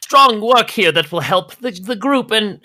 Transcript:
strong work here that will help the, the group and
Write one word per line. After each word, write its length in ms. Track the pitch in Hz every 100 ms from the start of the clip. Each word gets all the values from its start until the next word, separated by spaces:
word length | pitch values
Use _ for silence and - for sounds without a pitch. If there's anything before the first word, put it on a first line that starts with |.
strong 380 | - 285 269 220
work 300 | 220 247 214
here 220 | - 180
that 200 | 160 156
will 80 | 170
help 340 | 135 185 - -
the, 140 | 247
the 260 | 180 190 233
group 340 | 247 277 -
and 300 | 220 208 156